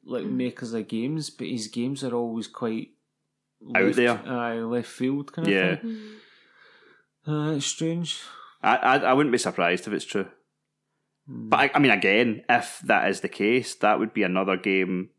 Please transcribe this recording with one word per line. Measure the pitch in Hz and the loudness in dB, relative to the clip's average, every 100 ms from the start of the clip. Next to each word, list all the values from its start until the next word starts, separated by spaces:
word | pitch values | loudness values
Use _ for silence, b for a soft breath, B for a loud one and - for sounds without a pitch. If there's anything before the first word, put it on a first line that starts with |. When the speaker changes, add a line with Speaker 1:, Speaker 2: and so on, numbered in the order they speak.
Speaker 1:
like, | - 123 90 | -8 -6 -4
Speaker 2:
Mm. | |
Speaker 1:
makers | 127 123 117 123 | -2 -4 -4 -8
of | 113 104 | -6 -4
games, | 113 123 156 151 | -4 -4 -4 -6
but | - 98 | -10 -6
his | 117 110 | -6 -6
games | 123 123 139 | -4 -4 -4
are | 135 | -4
always | 120 117 113 107 | -2 -2 -4 -8
quite | - 120 113 - _ _ _ _ _ _ _ - 120 | -6 -4 -4 -8 _ _ _ _ _ _ _ -4 2
Speaker 3:
Out | |
Speaker 1:
left, | 98 101 | 2 4
Speaker 3:
there. | 120 117 - | 2 2 -4
Speaker 1:
aye, | 123 120 117 | -6 -4 -4
left | 113 120 117 | -4 -4 -6
field | - 127 139 143 | -4 -4 -4 -6
kind | - 165 | -6 0
of | |
Speaker 3:
Yeah. | - 92 92 | 2 2 0
Speaker 1:
thing. | 233 220 214 214 B B B B B B B B B _ - | -4 -10 -14 -20 B B B B B B B B B _ -6
Speaker 2:
Mm. | 151 151 | -2 -2
Speaker 1:
Uh, | 156 | -2
it's | 139 | -4
strange. | - 165 165 165 - B B B B | -4 -4 -2 -6 -8 B B B B
Speaker 3:
I, | - 117 | 2 4
I, | 123 139 | 4 4
I | 107 | 4
wouldn't | 131 151 | 4 4
be | 120 | 2
surprised | - - 87 90 - | 0 0 0 0 -2
if | |
it's | 101 | -6
true. | - 101 95 _ _ _ _ _ _ _ _ _ - | -4 -6 -6 _ _ _ _ _ _ _ _ _ -18
Speaker 1:
Mm. | 123 113 | -14 0
Speaker 3:
But, | 135 | 2
I, | 139 - | 4 6
I | |
mean, | 139 | 6
again, | 104 95 104 120 110 - | 6 4 4 4 0 2
if | 120 - - 131 | 2 2 -12 2
that | 104 95 | 2 2
is | 95 | -2
the | - | -6
case, | - 101 123 117 - | 0 2 2 0 0
that | 104 107 | 2 2
would | 107 - | 0 0
be | |
another | 95 92 98 90 | 0 2 0 0
game | 98 95 92 92 92 | 2 2 2 -2 -6